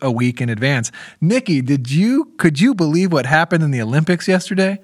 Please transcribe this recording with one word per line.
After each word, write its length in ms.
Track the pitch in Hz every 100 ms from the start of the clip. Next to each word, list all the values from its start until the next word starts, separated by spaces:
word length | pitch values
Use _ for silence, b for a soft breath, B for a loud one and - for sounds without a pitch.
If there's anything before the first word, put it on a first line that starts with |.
a 80 | 135
week 300 | 117 123 120
in 80 | 120
advance. 420 | 107 135 135 113 B B B
Nikki, 400 | 160 247 254 147
did 280 | 127 143 120
you, 440 | 147 220 269 311 -
could 240 | 170 143
you 140 | 233
believe 380 | 214 160 165 185
what 140 | 160 123
happened 360 | 156 170 170
in 80 | 151
the 100 | 131
Olympics 460 | 110 139 160 175 -
yesterday? 540 | 185 - 190 190 196